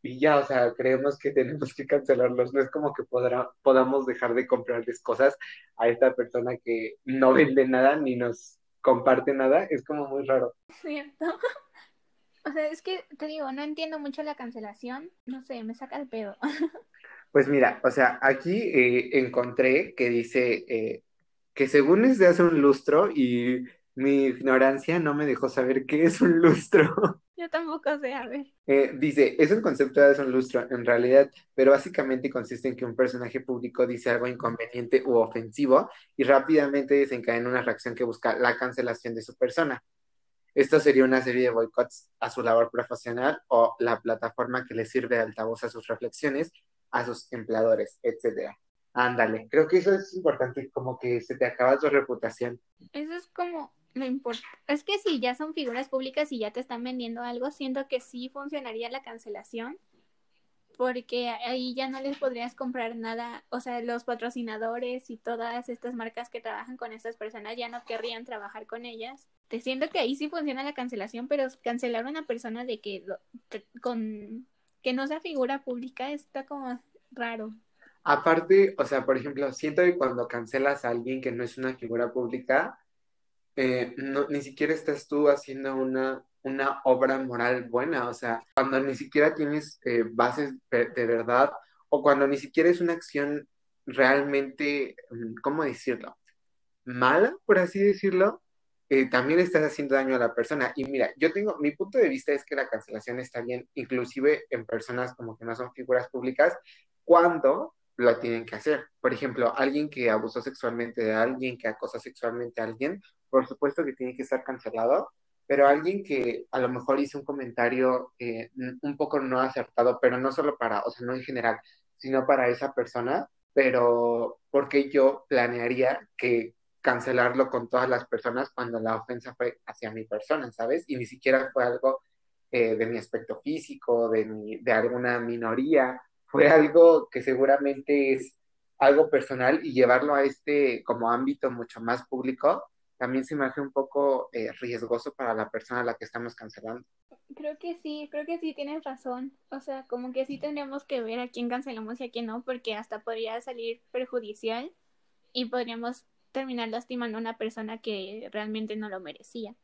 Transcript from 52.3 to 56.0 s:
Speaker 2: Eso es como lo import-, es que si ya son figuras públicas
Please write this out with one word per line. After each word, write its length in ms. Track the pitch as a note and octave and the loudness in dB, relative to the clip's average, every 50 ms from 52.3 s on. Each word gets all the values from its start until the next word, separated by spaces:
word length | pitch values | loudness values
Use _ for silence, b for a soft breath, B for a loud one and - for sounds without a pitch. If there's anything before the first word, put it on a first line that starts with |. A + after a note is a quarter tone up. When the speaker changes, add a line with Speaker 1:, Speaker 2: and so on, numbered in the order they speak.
| - - A#2+ A#2+ B2 - _ _ _ _ - - | -4 -4 -6 -6 -6 -12 _ _ _ _ -20 -14
Speaker 2:
Eso 220 | - C#4+ D4+ D#4 E4+ | -10 -10 -10 -8 -10
es 120 | F4 F4 _ | -12 -14 _
como 440 | _ - F4+ F4 E4+ D#4 C#4+ - _ _ _ _ _ | _ -8 -8 -6 -6 -10 -12 -12 _ _ _ _ _
lo 100 | B3+ C4+ | -8 -6
import-, 380 | B3+ B3+ C#4 _ A#3+ A3+ A#3 - - - _ _ | -4 -6 -6 _ -8 -8 -8 -12 -18 -20 _ _
es 180 | - D4 D4 - | -4 -4 -4 -2
que 140 | - G4+ G4+ | -4 -4 -2
si 200 | - G#4 D#4+ B3 | 0 -2 -2 0
ya 140 | A3 B3 B3+ | 0 -2 -2
son 200 | B3+ D4+ D#4 D#4 | -4 -8 -8 -6
figuras 340 | E4 C#4+ A#3+ A#3 B3 C4+ - | -6 -6 -4 -4 -6 -6 -4
públicas 420 | - C4 | -6 -6